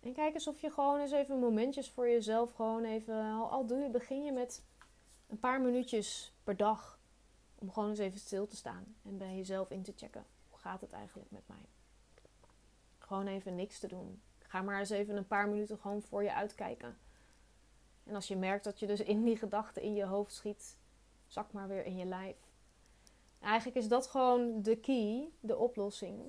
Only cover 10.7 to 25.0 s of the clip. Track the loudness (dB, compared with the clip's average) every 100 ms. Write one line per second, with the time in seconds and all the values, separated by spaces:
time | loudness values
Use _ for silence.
10.7 | -10 -10 -12 -12 -16 -16 -18 -18 -20 -20
11.7 | -20 -20 -20 _ -20 -20 _ -20 -20 -20
12.7 | _ _ -20 -6 -4 -4 -4 -6 -6 -6
13.7 | -6 -10 -10 -12 -14 -20 -20 -8 -4 -2
14.7 | -2 0 0 0 -2 0 0 2 0 -2
15.7 | -6 -4 -6 -4 0 0 0 -4 -4 -8
16.7 | -6 -10 -14 -20 -20 -20 -20 -20 -20 -20
17.7 | -20 -20 -20 -8 -8 -4 -2 0 0 -2
18.7 | -4 -2 0 2 4 6 4 2 -2 -2
19.7 | -4 -2 0 0 0 -2 -4 -6 -6 -12
20.7 | -18 -20 -20 -20 -20 -12 -8 -8 -8 -4
21.7 | -4 -4 -4 -4 -6 -8 -12 -18 -20 -20
22.7 | _ -20 -20 -20 _ -20 _ 2 2 4
23.7 | 0 4 4 4 4 6 8 4 2 4
24.7 | 2 4 4